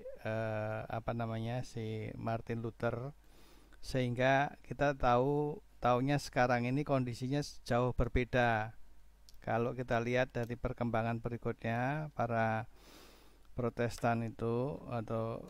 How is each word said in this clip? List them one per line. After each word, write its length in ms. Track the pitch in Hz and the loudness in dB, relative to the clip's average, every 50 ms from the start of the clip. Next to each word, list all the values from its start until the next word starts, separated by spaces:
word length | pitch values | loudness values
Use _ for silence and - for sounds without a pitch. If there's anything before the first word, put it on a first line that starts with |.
| - 523 539 415 - | -12 -12 -12 -8 -6
eh, 560 | 110 110 110 113 110 107 107 107 107 110 113 117 - | -4 -2 -2 -2 -2 -2 -2 -2 -4 -4 -6 -6 -6
apa 240 | - 113 - - 120 | -6 -6 -4 -4 -4
namanya, 480 | 117 117 113 113 113 113 113 120 127 | -2 -2 -2 -2 -4 -4 -2 -4 -4
si 480 | 120 - - 117 110 110 110 110 110 - - | -6 -6 -6 -6 -6 -4 -6 -6 -6 -8 -8
Martin 480 | - 113 113 113 113 - - 117 117 113 | -6 -4 -4 -4 -4 -4 -4 -4 -4 -4
Luther, 480 | 113 - - - 120 117 - 127 139 147 - - - - - - - - - - - - - - | -6 -6 -2 -2 -2 -2 -2 -6 -8 -12 -14 -20 -20 -20 -20 -20 -20 -20 -20 -20 -20 -18 -14 -10
sehingga 720 | - - 131 127 120 120 123 127 131 135 135 143 - - - - | -4 -2 0 0 0 2 2 4 6 6 4 4 0 -2 -10 -12
kita 320 | - - - 143 143 143 | -10 -2 0 2 2 2
tahu, 640 | 139 - 123 120 123 127 139 147 147 147 147 151 - - - - - | 2 4 6 6 6 6 4 2 2 0 -2 -4 -8 -12 -20 -12 0
taunya 380 | - 120 123 120 127 139 143 | 2 4 4 4 4 2 2
sekarang 480 | 139 - - - 139 123 123 123 120 120 | 2 0 0 2 4 4 4 4 4 2
ini 180 | 123 127 143 151 - | 2 0 0 0 2
kondisinya 560 | 143 131 123 123 117 - 131 127 139 147 143 - - - - - | 2 2 2 0 -4 -4 -4 -2 0 0 -2 -2 -8 -10 -2 2
jauh 240 | 123 120 123 123 117 | 4 4 4 4 4
berbeda. 800 | - 127 117 - 131 123 - - 127 120 120 113 107 107 113 - - - - - - - - - - - - - - - | 2 2 2 4 0 0 2 4 4 6 6 4 2 0 -2 -6 -12 -14 -14 -16 -18 -20 -20 -20 -20 -20 -20 -18 -10 -4
Kalau 320 | - 110 113 117 123 127 | 0 2 2 2 0 0
kita 240 | 120 127 - 127 117 117 | -4 -2 0 0 0 2
lihat 300 | 120 123 127 131 - - | 2 2 2 2 2 0
dari 220 | 123 117 117 123 | -4 -2 -2 -4
perkembangan 640 | - - 123 127 - 120 117 113 113 110 117 117 113 | -4 -4 -4 -2 -2 -2 0 2 2 2 2 0 -2
berikutnya, 880 | 117 120 120 113 - 120 113 - - 117 117 120 123 131 147 156 156 151 - | -2 -4 -6 -4 -4 -4 -4 -2 -2 -2 0 0 0 0 -2 -2 -4 -6 -4
para 480 | - 117 117 117 113 113 110 110 113 113 - - - - - - - - - - - - - - - - - - | -2 -2 0 2 2 2 2 2 0 -4 -6 -12 -20 -20 -20 -20 -20 -20 -20 -20 -20 -20 -20 -20 -20 -20 -12 -6
Protestan 640 | - 120 117 - - 120 117 - - - 117 117 113 | -2 -2 -2 0 0 -2 -2 -2 0 0 2 2 2
itu 560 | 117 113 - - 113 117 117 120 127 143 165 - - - 123 | 0 -4 -4 -4 -2 -2 0 0 0 -2 -4 -8 -8 -6 -6
atau, 480 | 117 107 113 117 113 113 113 117 - - | -4 -4 -2 -2 -2 -2 -2 -4 -8 -10